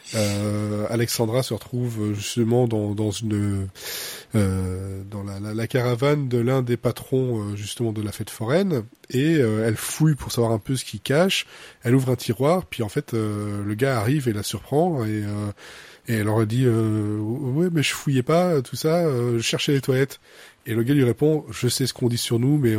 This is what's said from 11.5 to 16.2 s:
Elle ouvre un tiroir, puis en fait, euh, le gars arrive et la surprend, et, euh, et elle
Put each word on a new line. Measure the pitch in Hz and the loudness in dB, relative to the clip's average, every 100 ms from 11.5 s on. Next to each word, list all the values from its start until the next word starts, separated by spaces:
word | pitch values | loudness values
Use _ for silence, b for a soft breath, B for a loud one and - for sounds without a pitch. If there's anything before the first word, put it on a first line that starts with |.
| B B B | B B B
Elle | 117 131 | 2 4
ouvre | 127 | 4
un | 123 | 0
tiroir, | - 113 139 185 - | -2 0 2 2 0
puis | - | -6
en | 104 | -4
fait, | 147 - | -4 -4
euh, | 117 107 104 104 101 | -2 -2 -2 -4 -4
le | 101 107 | -4 0
gars | 135 123 | 0 2
arrive | 107 151 123 | 2 2 0
et | |
la | 104 | -2
surprend, | - 104 - 139 180 147 110 | -4 -8 -2 0 2 0 -2
et, | 107 | -2
euh, | 104 104 104 - B B B B - | -4 -4 -6 -8 B B B B -4
et | |
elle | 110 | 0